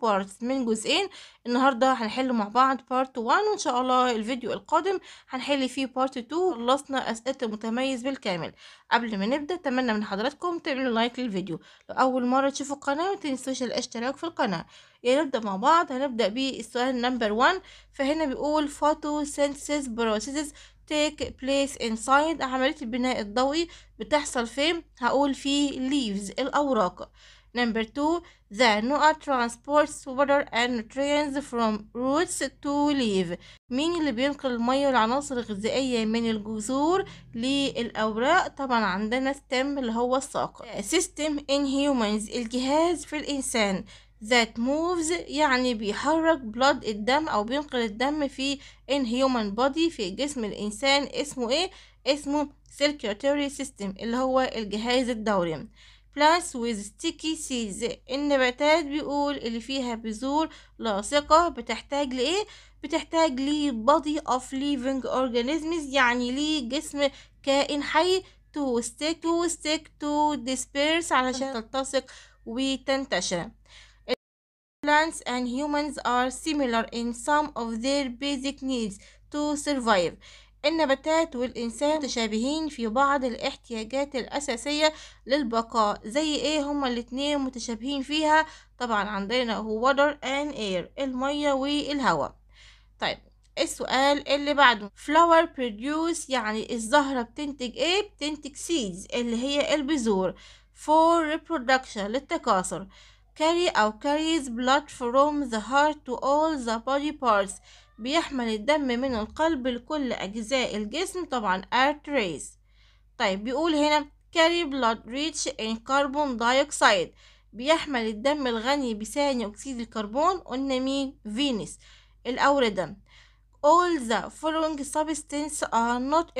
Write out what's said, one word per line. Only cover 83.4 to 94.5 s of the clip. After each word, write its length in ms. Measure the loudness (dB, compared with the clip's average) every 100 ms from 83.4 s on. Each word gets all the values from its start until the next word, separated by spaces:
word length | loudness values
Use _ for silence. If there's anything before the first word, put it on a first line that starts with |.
| -6 -6 -10 -10 -4 -4 -4 -4
الأساسية 800 | -6 -4 -4 -4 -2 2 2 0 -10 -16 -2
للبقاء. 760 | 0 0 -2 0 2 2 0 -4
زي 300 | -2 0 0
إيه 260 | 0 0
هما 260 | 0 -2 -2
الاتنين 520 | -2 -6 -4 -2 0
متشابهين 640 | -2 -4 -8 -6 -4 -4
فيها؟ 440 | -2 0 4 4 4 -4 -20 -8
طبعًا 320 | -2 0 0
عندنا 520 | -4 -2 0 0 -2
water 640 | -2 0 2 4 4 2 -4
and 300 | -2 -4 -4
air، 460 | -4 -4 -4 -6
المية 480 | -4 -2 -2 0 2
والهواء. 840 | 2 0 -2 -2 0 2 2 -2 -8 _ -20 -20 -20 _ _
طيب 180 | -6 -6 -12 _ _ -4
السؤال 680 | -4 -4 -2 2 4 2 2
اللي 260 | 0 2